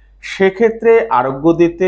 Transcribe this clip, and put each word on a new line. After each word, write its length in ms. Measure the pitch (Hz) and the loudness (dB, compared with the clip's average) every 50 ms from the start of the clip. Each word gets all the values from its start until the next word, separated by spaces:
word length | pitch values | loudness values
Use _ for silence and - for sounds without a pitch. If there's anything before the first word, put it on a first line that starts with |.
| _ _ _ _ - | _ _ _ _ -18
সেক্ষেত্রে 680 | - - - 190 190 190 214 233 220 220 220 220 226 226 226 - - | -10 -4 0 0 0 0 0 0 0 0 0 2 2 2 2 2 0
আরোগ্য 360 | 127 123 127 135 135 139 147 170 160 | -2 -2 -2 -2 -4 -2 0 0 2
দিতে 320 | 156 170 165 170 - 185 | 2 2 0 0 -2 -2